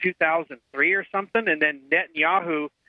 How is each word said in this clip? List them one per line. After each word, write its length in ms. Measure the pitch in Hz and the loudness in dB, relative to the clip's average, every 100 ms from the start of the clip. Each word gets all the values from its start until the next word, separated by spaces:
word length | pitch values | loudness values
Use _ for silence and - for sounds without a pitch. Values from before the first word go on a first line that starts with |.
two 100 | 185 | -6
thousand 440 | - 160 165 156 135 _ | 0 0 0 -2 -14 _
three 220 | 135 156 | 0 0
or 100 | 196 - | 0 -2
something, 340 | 196 196 226 214 | -6 -2 -2 0
and 160 | 156 | 0
then 200 | 156 143 135 | 0 -2 -2
Netanyahu 800 | 165 185 151 156 190 170 151 147 - | -2 -2 -2 2 2 0 -4 -6 -12